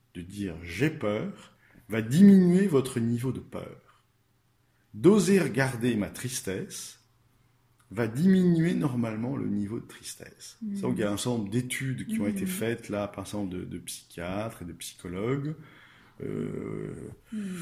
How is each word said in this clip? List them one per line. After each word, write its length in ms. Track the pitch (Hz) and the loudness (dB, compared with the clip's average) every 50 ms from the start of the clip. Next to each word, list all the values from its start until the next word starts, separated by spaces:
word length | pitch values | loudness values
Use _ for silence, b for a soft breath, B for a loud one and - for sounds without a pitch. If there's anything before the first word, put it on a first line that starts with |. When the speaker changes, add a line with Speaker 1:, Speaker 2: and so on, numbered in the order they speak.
| _ _ - | _ _ -14
Speaker 1:
de 80 | 90 | -12
dire « 340 | 85 90 101 104 101 92 80 80 82 | -12 -10 -8 -6 -6 -6 -6 -8 -10
j'ai 260 | 85 - - 131 - | -10 -2 0 0 0
peur », 640 | - - 117 104 104 110 151 202 202 - - - b b b b b b b - | 0 0 -2 -2 0 -2 -2 -6 -8 -12 -18 -20 b b b b b b b -4
va 140 | 101 113 110 | -4 -2 0
diminuer 640 | 113 127 170 202 202 196 190 180 175 175 185 196 | 2 6 10 10 12 12 10 8 6 6 4 4
votre 320 | 196 151 135 123 - - 120 | 4 4 2 2 2 0 -2
niveau 320 | 117 117 120 117 123 131 | 0 0 0 -2 -2 -6
de 80 | 120 - | -6 -8
peur. 640 | - - - 92 87 - - - _ _ _ _ _ _ _ _ _ _ _ _ _ _ _ _ _ _ _ _ _ _ - | -10 -10 -12 -10 -10 -12 -14 -18 _ _ _ _ _ _ _ _ _ _ _ _ _ _ _ _ _ _ _ _ _ _ -6
D'oser 440 | 104 117 170 208 214 170 175 202 190 | 6 6 8 8 8 6 6 6 4
regarder 560 | 160 135 101 131 135 127 123 113 113 127 117 | 4 2 2 0 0 0 0 0 0 2 2
ma 140 | 107 98 - | 2 0 -2
tristesse 920 | - - - 127 - - - 98 92 107 196 - - - - - - - _ _ _ _ _ _ _ _ _ _ _ _ _ _ _ _ _ _ | -4 -8 -8 -8 -8 -6 -6 -4 -6 -6 -6 -8 -12 -14 -14 -14 -18 -20 _ _ _ _ _ _ _ _ _ _ _ _ _ _ _ _ _ _
va 160 | 95 107 120 | -4 -2 -2
diminuer 680 | 110 110 135 170 190 190 185 180 180 170 165 160 170 185 | -2 0 2 4 6 6 6 6 4 4 4 4 2 2
normalement 600 | 180 165 143 123 120 117 113 110 107 117 127 139 | 0 0 0 0 -2 -2 -2 -4 -4 -4 -4 -4
le 120 | 120 107 | -4 -4
niveau 320 | 104 101 101 101 98 113 117 | -2 -2 -4 -4 -4 -6 -8
de 60 | - | -10
tristesse. 680 | - - - - - - - - - - - - - - _ | -12 -18 -18 -16 -16 -16 -16 -18 -20 -20 -20 -20 -20 -16 _
Speaker 2:
Mhm. 140 | 233 214 202 | -10 -8 -6
Speaker 1:
Ça, 60 | 196 196 | -4 -2
donc, 100 | 127 120 | -2 -2
il 40 | - | 0
y 20 | 107 | -2
a 80 | 101 | -2
un 60 | 104 | -2
certain 200 | 101 - 123 123 | -2 -2 -2 -2
nombre 120 | 117 101 98 | -2 -4 -2
d'études 580 | 104 123 123 123 - - 135 135 127 131 - | -2 -4 -2 -4 -6 -6 -4 -4 -6 -6 -6
qui 120 | - 214 113 | -6 -4 -2
ont 40 | 104 | -2
Speaker 2:
Mhm. 60 | 110 | -2
Speaker 1:
été 160 | 104 98 95 | -2 -2 -4
faites, 420 | 92 92 92 110 117 117 113 - - | -4 -4 -4 -2 -4 -4 -4 -6 -6
là, 180 | 107 101 101 | -4 -4 -4
par 180 | 101 - 101 95 | -6 -6 -10 -10
exemple, 240 | - - 104 101 92 90 | -8 -6 -6 -6 -6 -6
de, 80 | 90 90 | -8 -8
de 120 | 92 90 87 | -8 -10 -10
psychiatres 840 | 87 - - - - - - 87 85 87 95 104 110 117 113 - 87 | -10 -12 -14 -14 -16 -16 -12 -10 -8 -6 -6 -6 -6 -8 -8 -10 -12
et 20 | |
de 80 | 85 82 | -14 -12
psychologues, 840 | - - - - - - 90 85 92 104 120 139 143 139 151 156 B B B B B B B B B B B B - - | -12 -14 -16 -16 -14 -12 -10 -6 -4 -2 -2 -2 -2 -4 -6 -8 B B B B B B B B B B B B -10 -8
euh, 680 | 52 52 52 50 52 - - - 55 52 52 52 50 - - - - - - B B | -6 -4 -4 -4 -4 -6 -8 -8 -8 -8 -8 -8 -10 -10 -12 -12 -14 -16 -18 B B
Speaker 2:
Hmm. 80 | 226 214 202 190 185 175 | -10 -10 -8 -8 -10 -10